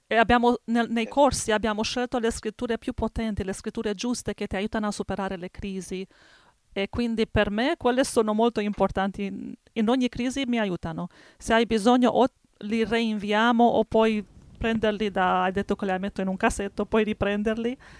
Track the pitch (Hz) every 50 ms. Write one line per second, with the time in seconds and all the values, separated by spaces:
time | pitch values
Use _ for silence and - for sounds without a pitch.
0 | _ - 220 226 226 202 240 240 240 240 247 - - - 233 240 233 - 233 233
1 | 220 - - 277 294 262 254 - - 220 214 214 214 220 208 202 226 - - 247
2 | 247 247 - 247 220 226 233 - - 220 - - 247 233 226 226 - - - -
3 | 226 220 - - 226 220 208 - 196 190 196 - - 214 - 226 220 208 208 185
4 | - 247 240 - - 214 202 - 208 - - 190 202 214 - 220 214 208 202 -
5 | 202 - 190 208 196 196 196 170 175 185 - - - 196 190 190 180 - 190 185
6 | 190 - _ _ _ _ _ _ _ _ _ _ _ _ - 202 196 - - 240
7 | 240 233 226 220 220 - - 220 208 202 202 214 240 294 339 - - 247 247 247
8 | 277 - - 247 220 214 214 214 233 240 - 220 208 208 196 - 196 190 - 196
9 | 190 202 - - 202 196 196 - - - - _ _ _ - 226 214 220 247 262
10 | 247 240 - - 240 262 240 277 269 240 240 233 214 196 175 - - 170 160 170
11 | 175 - _ - - - _ - - - 226 226 233 - 226 220 190 247 247 254
12 | 247 233 - - 247 262 _ _ _ _ _ - - 208 220 226 220 202 233 240
13 | 233 220 214 208 196 208 208 214 226 240 240 233 240 233 - 202 220 - - 220
14 | 220 220 220 214 196 - - - - - - - - 226 226 220 226 214 214 196
15 | 214 202 180 196 185 180 185 185 185 190 185 202 202 - 202 - 208 196 185 185
16 | 190 202 - - 190 190 190 185 220 226 - - 202 202 - - 202 - - 220
17 | 214 214 208 - 202 202 202 208 208 220 220 233 226 240 262 - - - -